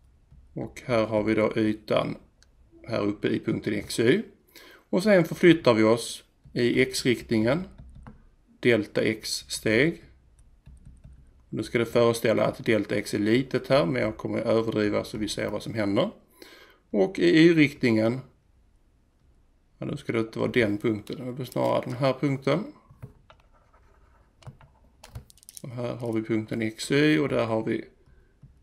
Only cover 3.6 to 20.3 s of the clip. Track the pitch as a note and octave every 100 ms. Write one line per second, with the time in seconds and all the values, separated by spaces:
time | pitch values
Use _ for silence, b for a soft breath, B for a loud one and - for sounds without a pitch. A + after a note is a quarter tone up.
3.6 | - G#2 - - A#2 G3 - - _ B
4.6 | B B _ G3 G#3 F#3+ E3 - F3 D#3+
5.6 | B2+ A2 A2 A#2 - - - _ - C3+
6.6 | A#2+ B2+ B2+ - C3+ A2+ - A2 A2 D#3+
7.6 | F#3 - - - - - _ _ _ _
8.6 | B2 A2+ G2+ - A#2+ A2 - - - -
9.6 | A2+ A2 D#3 E3+ - _ _ _ _ _
10.6 | - - - - - - - _ _ G2+
11.6 | G#2+ B2 A2+ A#2+ A#2 A#2 A#2 G#2+ A2+ -
12.6 | - A2 G2 A2+ G#2 G#2 G#2 A#2+ C3+ B2+
13.6 | - C#3 E3 B2+ A2 G#2+ A2+ A2 A2+ A2+
14.6 | A2+ A2 G#2 G#2+ - G#2+ G#2 - G#2+ G#2
15.6 | - A2 G2+ G#2 G3 - B B B B
16.6 | B B _ G#3 F#3+ F#3+ F3 E3 E3 D#3+
17.6 | C#3 - B2 A2 A2+ C3 - _ _ _
18.6 | _ _ _ _ _ _ _ _ _ _
19.6 | _ - C3 D3 - A2+ A2